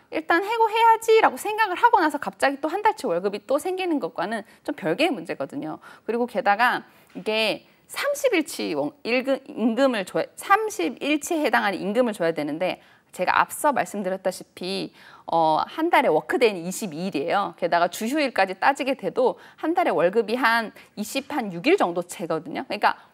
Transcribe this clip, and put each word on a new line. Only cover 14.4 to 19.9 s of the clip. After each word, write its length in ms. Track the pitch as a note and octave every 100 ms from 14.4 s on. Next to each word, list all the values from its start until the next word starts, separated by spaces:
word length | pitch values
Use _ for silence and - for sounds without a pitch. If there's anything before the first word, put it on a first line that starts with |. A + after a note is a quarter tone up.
| - - F3+ F#3+ D#3 - - - -
어, 320 | E3 D#3+ D3+ -
한 240 | - E4
달에 200 | F4 A#3+
워크데이는 560 | D#3 - E4 A#3+ F#3+ E3+
이십이 420 | F3+ G#3 D3 F#3
일이에요. 460 | D3 D3+ F#3+ F#3 E3+
게다가 300 | E3+ E3+ F3
주휴일까지 680 | - A3 D#4 C#4 - F#3+ F#3
따지게 400 | - C#4 C4+ C4
돼도 440 | F#3 - B3+ - - -
한 180 | D#4
달에 160 | F4+
월급이 460 | D#4+